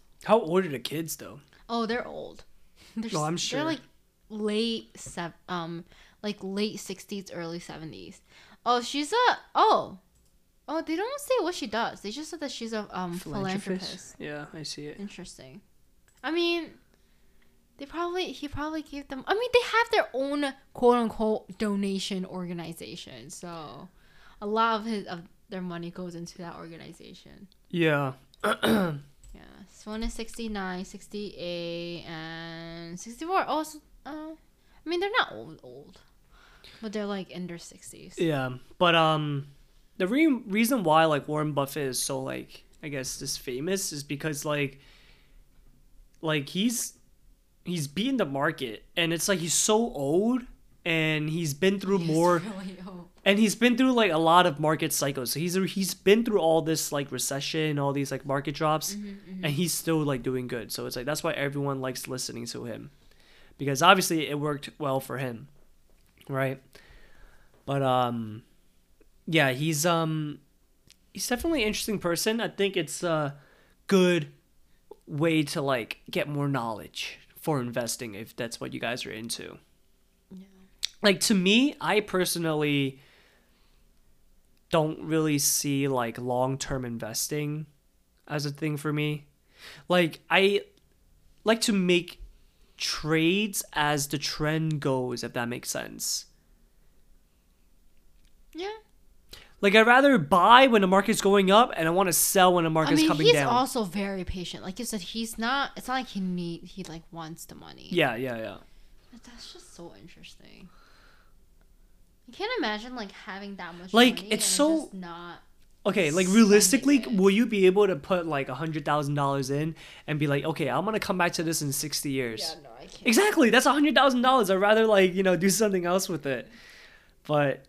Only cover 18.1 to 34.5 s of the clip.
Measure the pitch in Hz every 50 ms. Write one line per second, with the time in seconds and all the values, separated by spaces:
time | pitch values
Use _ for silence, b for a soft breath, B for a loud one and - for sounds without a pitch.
18.1 | 349 370 359 - 262 - 294 277 - 277 294 311 311 320 302 - 277 285 277 -
19.1 | 269 262 - - 349 427 494 494 480 494 480 - - 453 466 453 440 392 - -
20.1 | - 247 269 277 285 294 294 269 269 - _ _ - - 247 240 240 240 233 214
21.1 | - - 220 220 220 - - - 180 - 220 208 202 202 202 196 196 190 - -
22.1 | 202 190 185 - 160 185 180 170 180 170 165 165 165 - - - - 170 - -
23.1 | - 120 113 151 - - - 175 170 165 156 - - - - 185 b b b b
24.1 | b b b b b - 208 208 214 220 226 233 226 214 214 226 220 202 190 -
25.1 | 180 175 170 - _ _ _ _ 202 185 180 180 170 170 170 170 175 185 185 175
26.1 | 170 165 170 170 - - 175 170 - 160 165 165 165 160 - 151 170 - - -
27.1 | 175 - - - - - 202 - _ _ _ _ - 175 165 156 147 143 143 131
28.1 | 131 - - _ _ _ - 208 220 - - 220 226 214 185 170 151 139 143 -
29.1 | - _ - - - - - - 65 - 202 - - - - 214 214 220 226 226
30.1 | - - 226 226 - - 233 220 214 202 190 185 180 180 190 - - 190 - -
31.1 | - 208 208 196 - - 170 175 175 170 170 170 170 170 170 170 175 165 - -
32.1 | 170 160 160 160 165 165 165 165 165 165 165 165 165 170 170 165 175 180 - 226
33.1 | 233 - 320 339 381 370 269 - 269 311 311 311 - 302 - _ - - - 262
34.1 | 302 302 311 320 320 - _ _